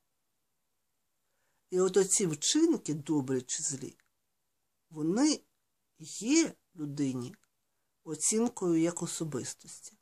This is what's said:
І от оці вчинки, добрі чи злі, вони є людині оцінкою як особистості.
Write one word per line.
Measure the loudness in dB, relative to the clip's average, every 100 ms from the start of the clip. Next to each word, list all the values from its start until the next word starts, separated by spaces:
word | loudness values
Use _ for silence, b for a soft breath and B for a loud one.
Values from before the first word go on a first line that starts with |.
| _ _ _ _ _ _ _ _ _ _ _ _ _ _ _ _ _
І | 0
от | 4 4
оці | 4 2 0
вчинки, | 0 0 4 4 2 -2
добрі | -6 0 0 2 -2
чи | -2 -6
злі, | -6 -6 -12 -16 _ _ _ _ _ _ _ _ _
вони | -4 0 2 2 0 -8 _ _ _ _ _
є | -16 -8 2 2 2 -4 _ -10
людині | -8 -2 -2 -2 -8 -14 _ _ _ _ _ _
оцінкою | -12 -4 0 2 0 0 2 2
як | 2 0
особистості. | -6 -6 -6 -6 -8 -12 -18 -20 -20 -20